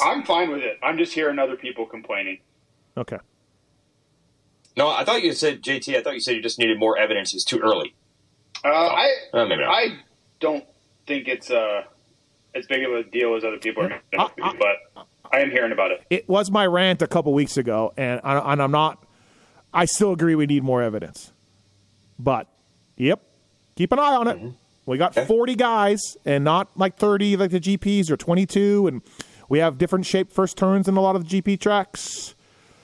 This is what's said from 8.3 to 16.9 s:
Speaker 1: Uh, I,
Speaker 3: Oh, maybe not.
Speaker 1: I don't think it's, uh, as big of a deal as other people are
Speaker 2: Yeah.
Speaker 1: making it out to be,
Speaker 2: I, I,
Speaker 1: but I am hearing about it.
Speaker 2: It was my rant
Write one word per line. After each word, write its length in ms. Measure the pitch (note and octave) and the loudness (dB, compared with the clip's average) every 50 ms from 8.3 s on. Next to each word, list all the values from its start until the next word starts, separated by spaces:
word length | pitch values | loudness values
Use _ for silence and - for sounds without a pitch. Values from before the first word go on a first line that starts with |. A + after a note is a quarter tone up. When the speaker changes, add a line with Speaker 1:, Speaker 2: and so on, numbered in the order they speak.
| _ _ _ _ _ - - | _ _ _ _ _ -6 -2
Speaker 1:
Uh, 40 | C#3+ | 0
I, 440 | D3+ D#3+ E3+ E3+ - - A#3+ C#4 C4 - - - - | 0 2 2 2 2 2 2 2 0 0 -4 -4 -2
Speaker 3:
Oh, 120 | A#2+ A#2 | 0 0
maybe 160 | G2 - - C#2 | 0 0 -2 0
not. 100 | - F#3+ | 0 0
Speaker 1:
I 240 | A3+ A#3 - - - - _ _ _ _ _ _ _ | 0 0 -2 -4 -8 -18 _ _ _ _ _ _ _
don't 240 | D#3+ D#3 D3+ C#3+ - _ _ _ _ _ _ _ _ - | -2 -2 -2 -2 -8 _ _ _ _ _ _ _ _ -8
think 200 | C#3+ C#3 B2+ - | -8 -6 -4 -6
it's, 220 | F#3+ - - - | -8 -8 -4 -2
uh, 300 | B2 A2+ A2 G#2+ G#2 G2+ - - _ _ _ _ _ _ _ _ _ _ _ _ - | 0 0 0 0 -2 -4 -6 -8 _ _ _ _ _ _ _ _ _ _ _ _ -12
as 100 | C3 - - | -12 -6 -4
big 160 | C3+ C3 C3+ | -2 -2 -2
of 80 | B2+ A#2+ | -2 -2
a 100 | A#2 A2+ | -4 -4
deal 320 | G2 - A#2+ B2 A#2 A2+ | -4 -2 -2 0 0 0
as 80 | A2+ A2 | -2 -2
other 140 | A2 G#2+ G#2 | -4 -6 -6
people 260 | - A2+ G#2+ G#2+ G#2 | -6 -6 -4 -2 -4
are 60 | F#2 | -4
Speaker 2:
Yeah. 60 | - | -4
Speaker 1:
making 140 | - _ _ - | -8 _ _ -2
it 60 | - | -2
out 100 | G#3+ G#3+ | -2 -2
to 60 | - | -2
be, 80 | - - | -4 -4
Speaker 2:
I, 40 | F#3+ | -4
I, 260 | - - - - - - - _ _ | -2 0 0 0 0 -2 -6 _ _
Speaker 1:
but 120 | - - _ _ _ _ - B2+ | -20 -20 _ _ _ _ -2 0
I 60 | C3+ | 0
am 80 | C#3 C3+ | 0 0
hearing 200 | B2 B2 A#2 A2+ | 0 -2 -2 -2
about 200 | A2 - - - | 0 -2 -2 -2
it. 100 | - - - - | -2 -6 -4 -4
Speaker 2:
It 200 | F3+ F#3 - - | -4 -4 -2 0
was 220 | F#3 G3+ G#3 G3 | 0 0 0 2
my 140 | G3 G#3+ G3+ F3+ | 0 2 2 2
rant 340 | F3 F3+ F#3 F#3 | 2 4 4 2